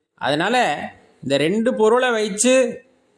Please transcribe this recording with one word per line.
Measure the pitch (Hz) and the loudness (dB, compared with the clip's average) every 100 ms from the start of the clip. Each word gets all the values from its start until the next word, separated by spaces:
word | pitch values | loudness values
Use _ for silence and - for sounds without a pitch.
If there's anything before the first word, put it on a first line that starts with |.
| _ _ | _ _
அதனால | 123 147 185 247 202 147 110 - _ _ | -4 -2 0 0 0 -4 -8 -16 _ _
இந்த | 139 139 | -4 0
ரெண்டு | 151 214 233 208 | 0 0 -2 2
பொருளை | 220 247 254 | 2 4 2
வைத்து | 226 214 196 247 262 240 - _ _ _ | 0 -4 0 2 2 2 -4 _ _ _